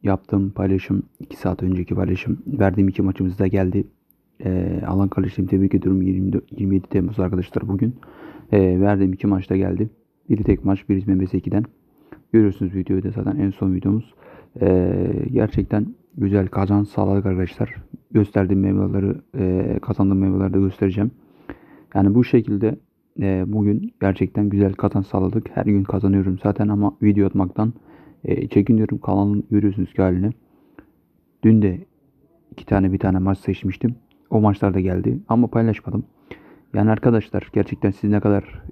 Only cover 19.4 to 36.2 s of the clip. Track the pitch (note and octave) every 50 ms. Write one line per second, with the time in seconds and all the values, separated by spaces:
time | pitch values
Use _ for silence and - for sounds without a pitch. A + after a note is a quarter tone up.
19.4 | F#2+ F#2 F#2 F#2 - - - - - - - - G2 G2 G2 F#2+ F#2+ F#2+ F#2+ F#2+
20.4 | G2 F#2+ F#2 G2 G2 F#2+ F#2+ - G2+ G2 F#2 G#2 G#2 A#2+ - _ _ _ _ _
21.4 | _ - - - _ - - - - _ - G2+ G2 G2+ G2+ B2 B2 - - A#2+
22.4 | A2+ - G#2+ G2+ A2 G#2+ C3 - _ _ _ _ _ _ _ - F#2 G2 F#2+ F#2
23.4 | F#2 F2+ G#2 G#2+ G#2 G#2 G#2 A2+ G3 A#3 - - - G2 F#2+ - - - - G#2+
24.4 | G#2 G#2 G2 G2 G2+ F#2+ F#2+ - - G2+ - G#2 G2 - - G2+ F#2+ F#2 G#2 A2
25.4 | - - - - - G#2+ G#2 G2+ G2 - G2+ G2 G2+ G2 G2 G2 F#2+ F#2+ F#2 F#2+
26.4 | - G#2 G2+ - A2 G#2 G#2 G2+ G2+ G2+ - - - G#2 G2+ G2+ G2 F#2+ - -
27.4 | F#2 F2 - - - A2+ A#2 - _ - - - - - - _ - - - -
28.4 | - G#2 - - G2+ - A#2 A2 A2 - - - - - G2 G2+ G2+ G2+ G#2 G#2
29.4 | - - A2 G#2 G2+ G2+ F#2+ G2+ F#2 - - - F#2+ F#2 F2+ F2+ F#2+ G#2+ - _
30.4 | _ _ _ _ _ _ _ - - _ _ _ _ _ _ _ _ _ _ _
31.4 | - A2 A2 A2 G2+ G2 F2+ - F#3 - _ _ _ _ _ _ _ _ _ _
32.4 | _ - - - - - G#2 G2 F#2+ F#2+ F#2 F#2+ - G2 F#2 F#2+ F#2 G2 G2 -
33.4 | - - F#2+ - - F#2+ F#2 - - A#2 B2 - _ _ _ _ _ - - A2
34.4 | G#2+ G#2+ G2+ - - G2+ F#2 F#2+ F#2 F#2+ F2+ F#2 F#2 G#2+ B2 - - - A2+ A#2
35.4 | A#2+ A2+ - A#2 A2+ A2+ G#2 - - - G2 G#2 - - _ _